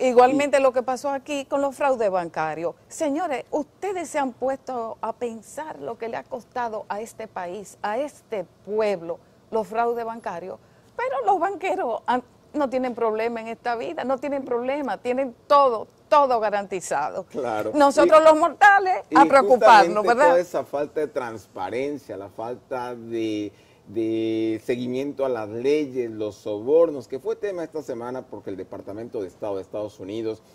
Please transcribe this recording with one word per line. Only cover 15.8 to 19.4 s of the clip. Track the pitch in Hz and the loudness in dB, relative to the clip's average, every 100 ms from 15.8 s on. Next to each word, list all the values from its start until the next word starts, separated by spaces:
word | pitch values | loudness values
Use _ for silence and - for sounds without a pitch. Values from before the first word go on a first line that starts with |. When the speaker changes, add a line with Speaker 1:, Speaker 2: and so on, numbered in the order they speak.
| - _ - | -8 _ 4
Speaker 1:
todo | 302 269 233 | 4 6 2
garantizado. | 214 202 202 185 - 147 147 190 - | 0 -2 -4 -6 -4 -4 -4 -6 -8
Speaker 2:
Claro. | - 120 107 107 | -6 -4 -2 0
Speaker 1:
Nosotros | 294 277 294 349 311 | 4 4 6 8 8
Speaker 2:
Y | 320 | 8
Speaker 1:
los | 311 | 6
mortales | 330 - 403 392 370 302 - | 4 6 6 6 4 -2 2
Speaker 2:
y | - | 4
Speaker 1:
a | |
preocuparnos, | 294 269 | 8 6